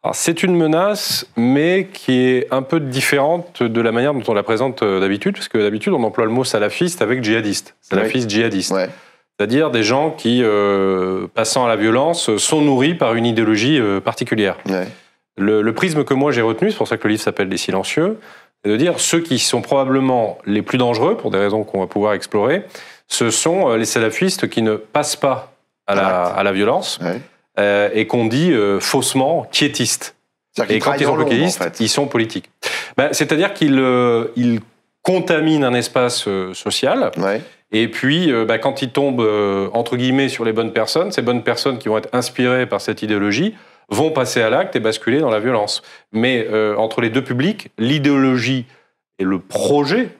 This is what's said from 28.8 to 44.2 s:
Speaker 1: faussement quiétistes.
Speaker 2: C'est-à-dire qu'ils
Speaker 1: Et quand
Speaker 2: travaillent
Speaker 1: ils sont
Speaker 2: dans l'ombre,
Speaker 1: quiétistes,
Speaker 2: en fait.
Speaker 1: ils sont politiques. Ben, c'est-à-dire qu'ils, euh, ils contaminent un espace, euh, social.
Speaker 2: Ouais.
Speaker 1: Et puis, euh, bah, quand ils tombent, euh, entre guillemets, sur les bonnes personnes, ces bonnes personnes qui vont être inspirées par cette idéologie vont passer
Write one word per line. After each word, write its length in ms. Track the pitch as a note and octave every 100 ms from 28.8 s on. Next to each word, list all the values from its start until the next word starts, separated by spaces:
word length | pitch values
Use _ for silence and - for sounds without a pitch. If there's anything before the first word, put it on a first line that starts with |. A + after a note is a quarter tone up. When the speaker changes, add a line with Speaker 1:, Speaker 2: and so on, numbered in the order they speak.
Speaker 1:
faussement 680 | - C#3+ B2+ C3+ C3+ E3 A#2
quiétistes. 640 | - D3 C#3 A#2 - - - _ _ _
Speaker 2:
C'est-à-dire 140 | - G#2+
qu'ils 100 | G#2+
Speaker 1:
Et 20 |
quand 40 | C#3
Speaker 2:
travaillent 100 | C#3+
Speaker 1:
ils 40 |
sont 60 | C#3
Speaker 2:
dans 40 | C#3+
l'ombre, 140 | D3+
Speaker 1:
quiétistes, 300 | A#2+ F3 F3
Speaker 2:
en 40 |
fait. 160 | F2 -
Speaker 1:
ils 80 | A2
sont 180 | - C#3+
politiques. 420 | A#2+ A2 G2 - _ - - - -
Ben, 140 | C#3
c'est-à-dire 420 | - D3 D#3 F#3+
qu'ils, 240 | G3 D3+ C3+
euh, 480 | C3 B2 B2 A#2 A2+
ils 240 | - A#2+ A2+ - _ _ _
contaminent 600 | - F#3 F3 D#3+ D#3 D#3
un 100 | C3+
espace, 500 | B2 A#2 C3 B2 A#2+ -
euh, 260 | G2 F#2
social. 600 | F#2 - - B2+ A3+ A3+ -
Speaker 2:
Ouais. 240 | G2 G#2+ - - _
Speaker 1:
Et 180 | A2 A2+
puis, 440 | - C3 D#3 F3
euh, 120 | A#2+
bah, 140 | A2 A2+
quand 240 | C#3 C3
ils 80 | C3+
tombent, 300 | C3+ C#3 B2
euh, 480 | A2 G#2 G2+ G2 F#2+
entre 240 | A2 A2+ B2
guillemets, 320 | B2+ C3 C3+
sur 160 | -
les 80 | A2+
bonnes 200 | A2 A2
personnes, 400 | A2+ A2 D#3 F#3+
ces 100 | G3
bonnes 200 | B2 B2
personnes 360 | A#2 A#2 C#3+ B2
qui 100 | A2
vont 100 | A2
être 100 | -
inspirées 540 | B2 B2 - B2 B2+ B2
par 140 | G2+
cette 200 | - G#2+
idéologie 520 | G#2+ G#2 G#2 G#2 F#3+ A3 - _ _
vont 200 | G#2 D#3
passer 320 | D3+